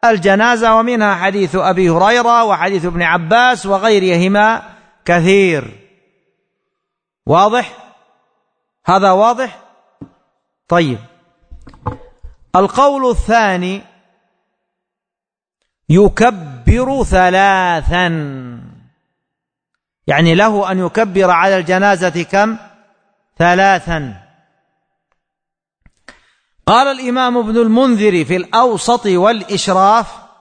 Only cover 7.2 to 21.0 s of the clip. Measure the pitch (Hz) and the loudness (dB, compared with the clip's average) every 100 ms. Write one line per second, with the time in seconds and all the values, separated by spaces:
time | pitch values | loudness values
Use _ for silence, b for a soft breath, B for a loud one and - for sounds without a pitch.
7.2 | - 156 202 233 220 - - _ _ _ | -2 2 2 0 -6 -12 -20 _ _ _
8.2 | _ _ _ _ _ _ - 190 196 185 | _ _ _ _ _ _ -2 2 2 2
9.2 | 220 240 254 - _ _ _ _ - _ | 2 0 -6 -10 _ _ _ _ -20 _
10.2 | _ _ _ _ _ 170 160 117 113 _ | _ _ _ _ _ -2 0 -4 -12 _
11.2 | _ _ _ - - - - - - _ | _ _ _ -20 -20 -14 -14 -14 -20 _
12.2 | - - _ 180 190 - 285 277 254 233 | -20 -20 _ 0 0 2 0 2 -2 -2
13.2 | - 226 214 180 180 196 - _ _ _ | 0 0 0 -2 -4 -8 -14 _ _ _
14.2 | _ _ _ _ _ _ _ _ _ _ | _ _ _ _ _ _ _ _ _ _
15.2 | _ _ _ _ _ _ _ 160 208 - | _ _ _ _ _ _ _ 2 2 4
16.2 | 226 208 156 127 - 226 254 277 226 185 | 0 0 -12 -6 0 2 0 -2 -2 2
17.2 | 180 185 196 190 180 170 139 175 180 165 | 2 2 2 2 -2 -2 -2 -2 -2 -4
18.2 | 147 135 123 120 123 - _ _ _ _ | -8 -12 -16 -18 -20 -20 _ _ _ _
19.2 | _ _ _ _ _ _ _ _ - 143 | _ _ _ _ _ _ _ _ -4 0
20.2 | 165 165 214 208 190 190 180 - | 0 2 2 0 -4 -4 -4 -4